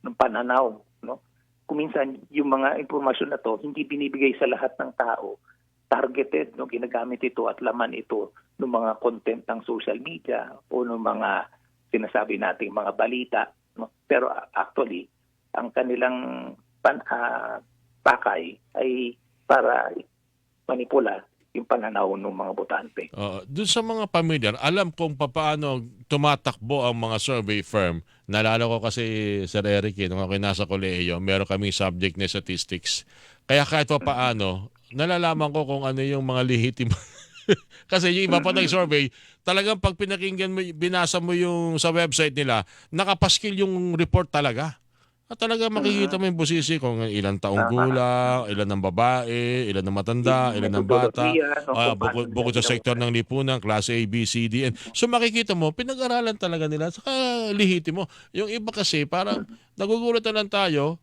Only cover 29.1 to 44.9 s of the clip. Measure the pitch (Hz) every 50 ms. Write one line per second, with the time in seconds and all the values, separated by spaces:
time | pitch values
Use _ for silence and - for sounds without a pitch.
29.1 | 110 107 107 104 101 101 95 87 - 104 101 104 101 101 98 107 95 98 98 87
30.1 | 90 95 98 92 98 98 101 101 98 - 101 80 98 95 98 92 90 90 90 87
31.1 | 85 87 92 98 95 95 98 - 98 95 104 98 - - 98 92 87 90 92 95
32.1 | 76 92 98 90 - 101 92 - 92 87 - - 95 90 - - - - - _
33.1 | - - - - - _ _ - 131 143 143 - 156 156 151 - 151 143 - 147
34.1 | 139 123 127 123 117 110 101 95 92 95 101 110 _ _ _ _ - 131 151 175
35.1 | 180 175 175 165 160 156 151 147 143 156 151 135 139 139 135 135 131 131 135 139
36.1 | 139 139 135 131 127 127 127 127 127 117 113 127 117 - 127 117 95 - - -
37.1 | - - - - - - - - 190 - - _ - - - _ 196 185 170 180
38.1 | 175 185 196 185 175 175 147 185 185 190 185 151 165 185 180 156 151 147 139 127
39.1 | - - - - - _ _ - 180 196 196 214 220 190 - 196 185 - 202 190
40.1 | 196 180 185 196 190 180 190 190 190 185 190 175 165 151 170 180 180 180 175 -
41.1 | - 180 170 175 175 175 175 175 175 170 170 165 165 151 - 170 160 170 170 160
42.1 | 123 - 160 151 131 139 143 131 117 110 92 _ - - - _ - 165 196 190
43.1 | 196 - 202 185 - - - 208 196 190 196 190 185 180 180 180 170 165 170 160
44.1 | - 185 175 - - 147 143 135 117 120 151 160 135 _ _ _